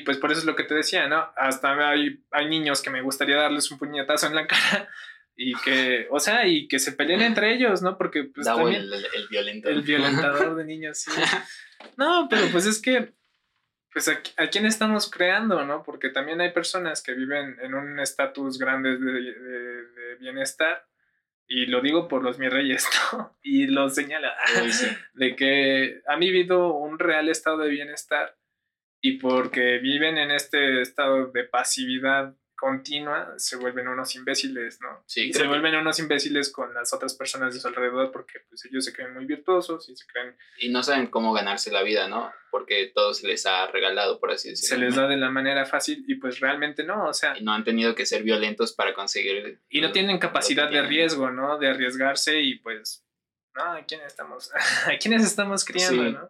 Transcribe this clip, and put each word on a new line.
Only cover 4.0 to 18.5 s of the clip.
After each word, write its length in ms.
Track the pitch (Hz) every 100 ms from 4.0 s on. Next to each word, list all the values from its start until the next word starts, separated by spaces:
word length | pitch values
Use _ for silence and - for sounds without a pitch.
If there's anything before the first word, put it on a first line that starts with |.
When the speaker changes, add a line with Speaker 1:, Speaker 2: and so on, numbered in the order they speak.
| 135 151 151
Speaker 1:
en 80 | 156
la 120 | 156
cara 420 | - - 240 - - - - _ -
y 180 | 127 120
que, 460 | 131 131 127 123 110
o 100 | 143
sea, 280 | 208 233 202
y 200 | 156 143
que 120 | -
se 140 | -
peleen 280 | 135 147 185
entre 320 | 233 226 214
ellos, 280 | 247 247 180
¿no? 160 | 180 190
Porque, 260 | 175 151
pues, 220 | 139 143 127
Speaker 2:
Davo 140 | 117
Speaker 1:
también 200 | 123 127
Speaker 2:
el, 100 | 98
el, 120 | 101 -
el 140 | 104 104
violento. 420 | 104 104 107 -
Speaker 1:
el 120 | 147
violentador 760 | 143 147 139 139 143 143 160 160
de 80 | 156
niños, 320 | 156 156 -
sí. 140 | -
Speaker 2:
<laughs> 840 | 165 151 190 - - - - - -
Speaker 1:
No, 300 | 294 349 277
pero, 140 | 214 175
pues, 140 | 175 202
es 160 | 214
que, 320 | 254 254 220 _ _ _ _ _ _ _ _
pues, 160 | 147 156
¿a, 140 | 156 - -
a 100 | 156
quién 160 | 202 214
estamos 460 | 214 220 214 -
creando, 540 | - 180 202 220 170 139
no? 180 | 151
Porque 260 | - - 131
también 300 | 139 147 170
hay 140 | 175
personas 500 | 170 160 185 165 151
que 100 | -
viven 440 | 127 131 143 139 120
en 120 | 131
un 260 | 135 143 143
estatus 580 | 135 - 135 139 135